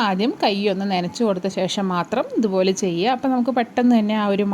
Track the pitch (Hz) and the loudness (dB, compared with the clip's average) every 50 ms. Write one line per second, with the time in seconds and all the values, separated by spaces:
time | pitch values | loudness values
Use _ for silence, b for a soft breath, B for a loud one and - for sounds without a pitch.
0 | 233 202 190 185 214 285 427 - - 226 202 196 202 208 185 190 196 202 190 180 | 2 2 2 2 0 0 0 0 0 0 0 0 0 0 0 0 -2 -2 -2 -2
1 | 175 175 - - 233 214 190 180 180 190 185 - 185 180 - 208 196 190 180 175 | -2 -4 -2 0 0 0 0 0 -4 -4 -2 -2 -2 -2 -2 -2 -2 -2 -2 -2
2 | 170 - 220 254 302 539 523 339 220 196 190 185 185 190 190 - 208 185 170 170 | -2 -2 -2 -4 -4 -2 0 0 0 2 2 2 2 2 0 0 -2 -2 -2 0
3 | 190 247 262 247 - 269 262 247 240 262 240 254 233 240 - 254 240 247 240 226 | 0 0 0 0 0 0 0 0 0 0 0 -2 -2 -2 0 2 4 4 4 4
4 | 208 208 214 214 208 202 202 196 208 202 | 2 2 0 0 0 0 0 0 0 0